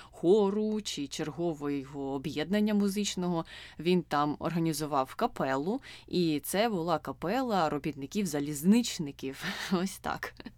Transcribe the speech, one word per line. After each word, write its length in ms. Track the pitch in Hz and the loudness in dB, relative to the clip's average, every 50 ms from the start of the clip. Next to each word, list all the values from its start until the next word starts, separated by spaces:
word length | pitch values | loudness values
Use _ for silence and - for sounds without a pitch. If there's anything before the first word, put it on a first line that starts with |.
| - - - - | -18 -18 -8 0
хору 600 | - 165 196 220 202 196 202 214 214 214 214 214 | 4 6 6 8 6 4 2 0 0 -2 -2 -4
чи 260 | 208 - - - 143 131 | -4 -6 -6 -6 -6 -6
чергового 1080 | - - 156 151 135 143 170 175 160 143 147 143 143 143 131 139 151 139 139 135 135 | -4 -4 -4 -4 -4 -2 -2 -2 -2 -2 -2 -2 -2 -2 -4 -6 -8 -6 -4 -4 -4
об'єднання 600 | 143 135 160 131 143 156 160 196 214 208 214 214 | -4 -4 -4 -4 -4 -2 2 2 2 4 4 4
музичного. 720 | 202 202 202 190 208 202 202 - 190 180 180 175 165 165 - - - - - - - | 2 2 2 0 0 -2 -2 -2 -2 -2 0 0 -2 -4 -6 -10 -18 -18 -16 -10 -4
Він 220 | 156 175 180 180 | 2 2 4 2
там 340 | 160 - - 147 147 147 143 - | 2 2 0 2 2 2 0 -2
організував 760 | - 160 160 175 165 165 156 147 156 143 151 139 131 131 - | -4 -2 0 0 0 0 0 0 -2 -2 0 0 0 0 -2
капелу, 640 | - 220 240 - - 165 135 131 135 143 180 226 277 - - - - - - | -2 -2 -2 0 0 0 0 0 0 0 0 -2 -4 -6 -10 -18 -18 -8 -2
і 340 | - 175 175 165 151 143 - | 0 2 2 2 2 0 -2
це 260 | - - 185 220 240 | -2 0 2 2 2
була 300 | 214 175 160 175 165 151 | 0 0 0 0 0 0
капела 680 | - - 135 - - 165 214 262 262 240 214 185 160 151 | -2 -4 -8 -6 -4 -2 -2 0 0 0 2 2 2 2
робітників-залізничників. 1700 | 143 147 - 160 139 143 139 135 - 208 208 170 143 147 143 147 151 139 151 185 214 240 233 - - - 165 143 139 - - 135 135 - - 170 202 - | 0 0 -2 -4 -4 -6 -8 -6 -2 -2 -2 0 0 -2 -2 -2 -4 2 6 6 6 6 6 2 -2 -4 -6 -6 -8 -8 -8 -8 -8 -6 -6 -6 -6 -6
<laughs> 140 | - - | -4 0
Ось 260 | 196 170 180 190 - - | 0 0 0 0 -4 -6
так. 340 | - - - - - - - - - - - | -6 -4 -4 -4 -6 -10 -12 -12 -16 -18 -16